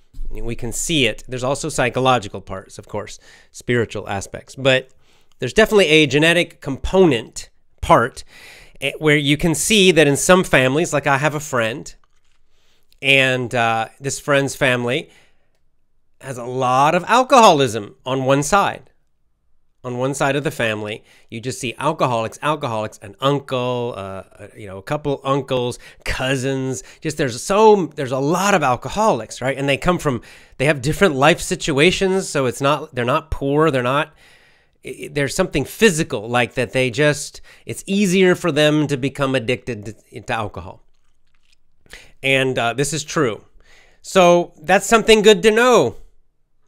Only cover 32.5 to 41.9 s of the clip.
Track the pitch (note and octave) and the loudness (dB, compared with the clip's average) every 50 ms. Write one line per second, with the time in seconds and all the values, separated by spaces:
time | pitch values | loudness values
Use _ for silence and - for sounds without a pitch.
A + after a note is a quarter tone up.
32.5 | - - C#3 C#3 D3 C3 D3+ D#3 - B2 A#2+ A#2+ C3+ D#3+ D#3 - - - C#3+ C#3 | -2 -2 -2 0 0 -2 -4 -8 -6 -4 -2 -2 -2 -2 -2 -6 -6 -4 -4 -2
33.5 | C#3+ D3 D#3 E3 C3+ C3 A#2+ B2 C3+ C#3+ D#3 - _ _ _ _ _ _ _ _ | 0 2 2 2 2 0 -2 0 -2 -2 -4 -4 _ _ _ _ _ _ _ _
34.5 | _ _ _ _ _ _ - - - - - - D3 D3 C#3 C3 - - F#3 - | _ _ _ _ _ _ -18 -16 -14 -14 -14 -8 -4 -4 -4 -2 -2 -2 -2 0
35.5 | - D#3 B2+ - - - - - E3 D3+ E3+ - C#3+ A2 G2+ A#2 A#2+ B2 A#2+ A#2 | -2 -4 -4 -4 0 2 2 2 4 2 -2 -4 -6 -8 -6 -2 0 0 0 0
36.5 | - - B2 - - C3 C3 B2+ G#2+ B2 D3+ D3+ D3 D3 - - - - - - | -2 -4 -4 -2 -2 -2 -2 0 0 0 0 0 0 -2 -6 -12 -16 -18 -20 -20
37.5 | - - _ - A#2 - - - F#3+ G3+ G#3+ F#3 F3 F#3+ F#3+ F#3 F3+ F3+ - E3+ | -20 -18 _ -14 -12 -12 -6 -4 0 0 2 2 4 4 4 4 4 2 0 -2
38.5 | C#3+ D3 D3+ D3+ D3+ D3+ D3+ C#3+ D3 C3+ B2 C3+ - - C#3 C3 C3 C3 A#2 A2 | 0 2 2 2 2 2 0 0 -2 -4 -4 -6 -4 -4 -2 -2 -2 -2 -2 -2
39.5 | B2+ A#2+ - - A#2+ G#2 G#2 A2+ G2+ - _ _ - B2 G2+ - A#2+ A2+ A2 G2 | -4 -4 -6 -8 -10 -10 -12 -14 -16 -16 _ _ -20 -16 -8 -6 -6 -6 -6 -8
40.5 | - G2 E2 F#2+ - - _ _ _ _ _ _ _ _ _ _ _ _ _ _ | -10 -12 -16 -16 -18 -20 _ _ _ _ _ _ _ _ _ _ _ _ _ _
41.5 | _ _ _ _ _ _ _ - | _ _ _ _ _ _ _ -20